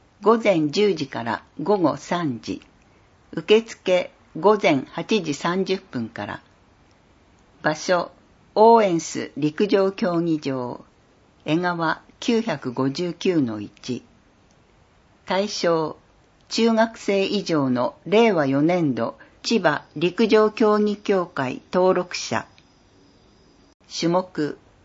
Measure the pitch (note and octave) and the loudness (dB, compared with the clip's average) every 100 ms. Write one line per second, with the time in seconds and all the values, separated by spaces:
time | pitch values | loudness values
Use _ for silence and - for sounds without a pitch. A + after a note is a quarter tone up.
0 | _ _ G3+ A3+ A3+ E3+ D3+ D#3+ G#3 D#3+ | _ _ 2 2 2 2 0 2 2 0
1 | C3+ A#2+ A#2 G#2+ - - D#3+ G3+ D3+ D3 | -4 -6 -6 -6 -8 -6 -2 0 0 -2
2 | - F3 D#3+ A2+ - - - _ _ _ | -4 -4 -4 -6 -8 -12 -14 _ _ _
3 | _ _ _ E3 E3 G#3+ A3+ - - F3+ | _ _ _ -6 2 2 2 -8 -2 0
4 | - _ _ D#3+ F#3+ G#3 G3 C#3 - - | -2 _ _ 0 2 4 2 0 -2 -8
5 | E3 A3 D#3+ C#3 E3+ F#3 F#3 F#3+ - B2+ | -2 -2 -2 -4 -4 -2 -2 -6 -8 -10
6 | A2 - G2+ - _ _ _ _ _ _ | -10 -10 -12 -12 _ _ _ _ _ _
7 | _ _ _ _ _ _ D#3+ D#3 - F3+ | _ _ _ _ _ _ -4 -2 0 -2
8 | - - _ _ _ G3+ A3+ A#3 G3+ E3 | -2 -12 _ _ _ 4 8 8 4 0
9 | - B2+ A#2 C3+ D3+ D3+ G#3 G3 F#3+ G3 | -4 -8 -8 -4 -4 0 2 2 2 -2
10 | F#3 E3+ E3+ D#3 D3 C3 B2 - - _ | -2 -2 -2 -2 -4 -6 -6 -10 -16 _
11 | _ _ _ _ - D#3+ F3+ E3+ D#3+ - | _ _ _ _ -2 -2 -2 -2 -2 -4
12 | - - - A3+ A3 D3+ B2+ A#2 C3+ C#3 | -10 -8 -2 0 0 -6 -6 -2 -2 -2
13 | F3 E3 F#3+ E3+ B2 G#2+ G#2 _ - B2 | -6 -4 0 0 0 -4 -12 _ -10 -10
14 | - _ _ _ _ _ _ _ _ _ | -12 _ _ _ _ _ _ _ _ _
15 | _ _ - F#3+ G3+ - F3 E3 D3+ - | _ _ -4 -4 -4 -2 0 0 -2 -10
16 | _ _ _ _ - - A3+ A3+ A3+ - | _ _ _ _ -8 0 2 4 2 -2
17 | - G3 F#3+ G3+ F3 D#3 C3+ B2 B2 - | -2 0 0 -2 -2 0 0 0 -2 -6
18 | - G#3 A#3 F3 C#3 C3+ D#3 F3+ D3+ A#2 | 0 4 4 2 2 2 2 2 0 -2
19 | A#2 - - _ - A3 E3+ C#3+ - D3 | -4 -8 -20 _ -2 0 2 0 -6 -4
20 | E3+ E3+ A3 G#3+ G#3+ G#3+ A3 G#3+ G#3 G3+ | -2 0 2 4 4 2 2 2 0 -2
21 | - G3 F3+ - B2+ - - F#3 F#3 F3+ | -2 -2 -2 -6 -6 -8 -4 2 2 2
22 | F3 - - G#2+ - _ _ _ _ _ | -2 -8 -6 -6 -6 _ _ _ _ _
23 | _ _ _ _ _ _ _ _ - - | _ _ _ _ _ _ _ _ -16 -4
24 | E3+ F3 F#3 - D3 - _ _ | 0 0 -2 -4 -6 -8 _ _